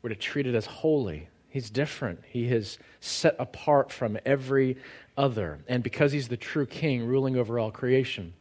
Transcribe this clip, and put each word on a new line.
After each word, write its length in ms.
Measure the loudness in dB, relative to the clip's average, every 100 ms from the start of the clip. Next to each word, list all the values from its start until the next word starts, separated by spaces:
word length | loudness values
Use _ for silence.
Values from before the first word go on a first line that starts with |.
We're 80 | -8
to 60 | -6
treat 300 | -4 -2 0
it 100 | 0
as 100 | -2
holy. 600 | -2 2 2 0 -6 -12 _ _
He's 200 | -8 -4
different. 500 | -2 -2 -2 -6 -6 -6
He 180 | -4 0
is 300 | 0 0 -12 -20 -16
set 380 | -8 2 2 2
apart 540 | -6 -4 4 4 4
from 260 | -2 -4 -2 0
every 520 | 0 2 2 2 0 -10 -20 -12 0
other. 440 | 0 2 -4 -6 -2
And 160 | -2
because 260 | -2 2 2
he's 160 | 2 -4
the 100 | -6
true 300 | -4 -2 -2
king 400 | -2 0 0 2
ruling 300 | 2 2 0
over 240 | 0 0
all 100 | -2
creation 640 | -2 4 4 4 -4 -10 -14